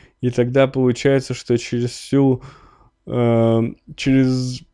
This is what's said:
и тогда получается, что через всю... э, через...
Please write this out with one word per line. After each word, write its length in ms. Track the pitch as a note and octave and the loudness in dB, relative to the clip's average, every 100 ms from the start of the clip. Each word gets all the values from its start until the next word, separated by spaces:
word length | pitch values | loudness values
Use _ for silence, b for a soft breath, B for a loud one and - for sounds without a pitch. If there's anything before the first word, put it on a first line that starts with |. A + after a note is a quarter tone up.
| b _ | b _
и 100 | B2 | -4
тогда 380 | B2 B2 C3+ C3 | -2 0 2 2
получается, 680 | C3 B2+ A#2 C#3 C#3 C3+ | 2 0 2 0 0 -2
что 240 | B2 - A#2+ | -8 -2 -2
через 340 | - A#2+ A#2+ | -2 -4 -4
всю... 500 | - - C#3 C3+ B2+ B B B B B _ - | -8 -2 2 2 0 B B B B B _ -6
э, 540 | A#2+ A#2+ A#2 A2+ A2+ A2+ - - - | -2 2 2 2 2 0 -6 -18 -6
через... 680 | C3+ C3+ C3 B2+ B2+ B2+ - | 0 2 2 0 -4 -10 -16